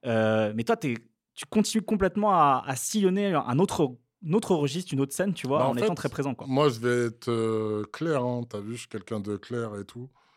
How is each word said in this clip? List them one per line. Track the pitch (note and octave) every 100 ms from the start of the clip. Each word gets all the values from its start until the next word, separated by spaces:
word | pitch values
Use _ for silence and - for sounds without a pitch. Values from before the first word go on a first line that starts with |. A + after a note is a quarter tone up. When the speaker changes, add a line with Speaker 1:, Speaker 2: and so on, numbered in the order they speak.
| A#2+
Speaker 1:
Euh, | A#2 A2 A2 G#2+ G#2+
mais |
toi, | A2+ A3+
t'es, | D3 A#2 _ _ _ -
tu | -
continues | G#3+ G3+ A3
complètement | F#3+ G#3+ F#3 G3+ G#3
à, | F#3 D3 C3 -
à | C3
sillonner | - A3 G3 F#3+ G3+
un | E3 - C3
autre, | G3 - D3 B2 _ _ E3
un |
autre | D3 - E3
registre, | C#3+ D3 F3+
une | C3+
autre | C3+
scène, | - F#3+
tu | E3+ B2+
vois, | C#3+
Speaker 2:
Bah, | C3
Speaker 1:
en |
Speaker 2:
en | B2
Speaker 1:
étant | G#3+
Speaker 2:
fait, | D#3+
Speaker 1:
très | C3+
présent, | - C#3
quoi. | B2 -
Speaker 2:
moi, | C3 D3+
je | A#2
vais | A#2+ B2 A#2+
être, | A2+ -
euh, | A#2 A2+ A2 A2 G#2+ G#2+
clair, | - E3 D3
hein, | B2 B2 A#2
t'as | G#2
vu, | G2+ A#2+
je |
suis | -
quelqu'un | G#2+ - G#2+
de | G2+ G2+
clair | - B2 A2+ G#2
et |
tout. | G2 A#2+ B2+ _ _